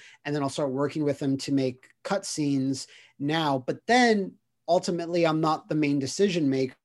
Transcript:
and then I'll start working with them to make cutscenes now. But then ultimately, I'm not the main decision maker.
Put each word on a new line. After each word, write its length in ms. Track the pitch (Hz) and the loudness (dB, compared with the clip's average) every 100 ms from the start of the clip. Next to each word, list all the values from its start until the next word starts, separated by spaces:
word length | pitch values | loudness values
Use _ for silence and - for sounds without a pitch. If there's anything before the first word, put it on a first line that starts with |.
| - - | -16 -12
and 100 | 147 | -6
then 100 | 147 | -2
I'll 60 | 139 | -2
start 200 | - 147 | -2 -4
working 340 | 131 143 156 | -2 -2 0
with 160 | 143 139 | -2 0
them 160 | 139 135 | -2 -2
to 120 | - | 0
make 380 | 139 131 123 - _ | 0 0 -4 -16 _
cutscenes 840 | - 196 - - 147 139 135 135 - - - - | -4 -4 -4 -4 0 0 0 -4 -8 -18 -20 -8
now. 440 | 143 160 156 135 127 | -2 0 0 0 -2
But 140 | 127 - | -6 2
then 460 | 240 240 214 185 - _ _ - | 4 4 2 0 -8 _ _ 0
ultimately, 580 | 175 185 175 165 175 165 | 0 0 -4 -2 2 2
I'm 160 | 156 | 2
not 260 | 160 156 - | 2 0 -2
the 80 | 156 | 0
main 240 | 147 143 | 0 0
decision 500 | 131 - 202 175 143 | -2 0 0 2 0
maker. 260 | 135 131 - | 0 -2 -4